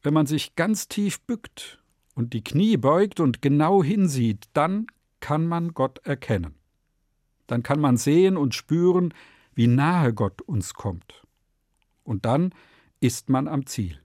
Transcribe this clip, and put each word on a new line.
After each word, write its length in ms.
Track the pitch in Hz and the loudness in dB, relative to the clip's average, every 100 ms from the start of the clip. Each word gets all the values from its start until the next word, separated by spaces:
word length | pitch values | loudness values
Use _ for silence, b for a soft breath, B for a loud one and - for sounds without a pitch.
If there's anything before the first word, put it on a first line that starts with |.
wenn 120 | 151 | 2
man 120 | 156 | 0
sich 300 | 143 151 - | 2 -2 -4
ganz 320 | - 175 214 - | -4 -2 -2 -4
tief 340 | - 202 - | -4 -4 -6
bückt 580 | - 233 - - - - _ _ _ | -8 -10 -10 -20 -20 -20 _ _ _
und 180 | - 120 | -8 -6
die 100 | 117 | -6
Knie 340 | - 143 220 180 | -4 0 2 2
beugt 420 | 131 165 202 - | 2 2 0 0
und 220 | 147 113 | 0 0
genau 420 | 143 147 156 196 | 0 2 4 2
hinsieht, 640 | 151 214 185 135 117 104 - | 2 2 0 2 0 -2 -4
dann 340 | - 160 202 220 _ _ _ | -2 0 -2 -8 _ _ _
kann 280 | - 151 165 | -4 -2 0
man 260 | 170 170 | -2 -4
Gott 260 | 165 131 - | -4 -4 -4
erkennen. 500 | - 139 - 101 78 - _ _ _ _ _ _ _ _ - | -8 -8 -2 -4 -4 -14 _ _ _ _ _ _ _ _ -6
Dann 160 | 120 | -6
kann 160 | - 143 | -2 0
man 180 | 143 123 | 2 2
sehen 400 | - 160 190 185 | 4 4 4 2
und 180 | 139 | -2
spüren, 580 | - - 165 175 180 175 b b b b | -4 -4 2 4 4 0 b b b b
wie 120 | - 117 | 2 4
nahe 460 | 123 151 180 135 | 4 4 4 2
Gott 280 | 107 101 - | 0 -4 -4
uns 320 | - 123 - | -6 -6 -6
kommt. 500 | - 104 85 - - _ _ _ _ _ _ _ _ | -8 -8 -8 -14 -20 _ _ _ _ _ _ _ _
Und 220 | - 104 | -8 -4
dann 280 | 113 135 180 b b b b b | 0 0 0 b b b b b
ist 300 | 123 - - | -2 -2 -2
man 180 | 131 147 | -2 0
am 180 | 143 | -6
Ziel. 340 | 131 - 92 76 | -6 -6 -6 -8